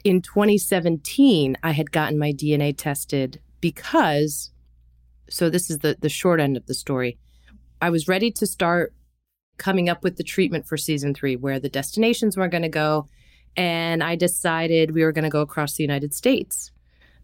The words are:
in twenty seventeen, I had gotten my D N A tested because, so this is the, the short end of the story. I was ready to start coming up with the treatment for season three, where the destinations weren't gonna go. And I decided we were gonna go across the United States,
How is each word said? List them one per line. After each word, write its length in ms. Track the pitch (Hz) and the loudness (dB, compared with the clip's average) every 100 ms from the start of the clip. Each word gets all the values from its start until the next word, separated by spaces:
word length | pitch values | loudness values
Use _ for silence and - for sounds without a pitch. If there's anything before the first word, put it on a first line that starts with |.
in 180 | 202 185 | 2 2
twenty 360 | - - 208 208 | 2 2 4 4
seventeen, 1000 | - 190 170 165 - - 277 180 139 131 | 2 0 0 -2 -2 4 6 6 2 0
I 80 | 165 | 0
had 200 | 147 156 | 0 0
gotten 260 | 165 151 151 | 0 0 0
my 140 | 147 | 0
D 220 | 143 147 | 0 0
N 80 | 147 | 2
A 120 | 147 | 2
tested 680 | 143 156 143 - 143 131 - _ - | -2 -4 -4 -4 -2 -2 -6 _ -4
because, 920 | 170 - - 320 196 147 151 147 - _ _ _ _ _ _ _ - | -4 -4 -2 2 2 2 0 -4 -12 _ _ _ _ _ _ _ -12
so 200 | - 170 | -2 0
this 200 | 170 - | 0 -2
is 100 | 151 | -2
the, 160 | 151 - | -2 0
the 100 | 151 | -4
short 320 | - 180 170 | 0 0 2
end 160 | 139 135 | 2 -2
of 80 | - | -4
the 80 | |
story. 440 | 131 - 131 123 120 _ _ _ - _ - | -8 -4 -2 -2 -6 _ _ _ -20 _ -4
I 80 | 170 | 0
was 180 | 170 151 | 0 0
ready 220 | 185 226 | 0 0
to 140 | - 208 | 0 -4
start 480 | - 175 175 160 _ _ _ _ _ _ - | 0 0 2 0 _ _ _ _ _ _ -8
coming 300 | - 190 175 | -2 0 0
up 160 | 170 | 0
with 140 | 185 180 | -2 -4
the 60 | |
treatment 440 | - - 180 165 - | -6 0 0 0 -4
for 80 | 151 | -6
season 380 | - 151 143 | -4 -2 -2
three, 240 | 139 139 123 | -2 -2 -2
where 220 | 135 135 | -4 -4
the 100 | 139 | -4
destinations 680 | 135 139 - 226 233 220 190 | -6 -4 0 2 2 0 0
weren't 160 | 185 | -2
gonna 160 | 175 165 | 0 -2
go. 400 | 151 151 151 147 _ _ _ _ - | 0 0 0 -2 _ _ _ _ -4
And 480 | 180 170 165 165 | -2 -2 -2 -2
I 120 | 165 170 | -2 0
decided 760 | 175 - 175 165 165 165 160 160 | 0 0 -2 0 2 4 4 4
we 80 | |
were 80 | 160 | 2
gonna 180 | 156 156 | 2 0
go 120 | 151 | 0
across 340 | 147 - 147 - | -2 -2 -4 -2
the 80 | |
United 300 | 151 143 147 | -2 -2 -4
States, 580 | - 247 269 - - - _ _ _ _ _ | -2 0 2 -2 -10 -12 _ _ _ _ _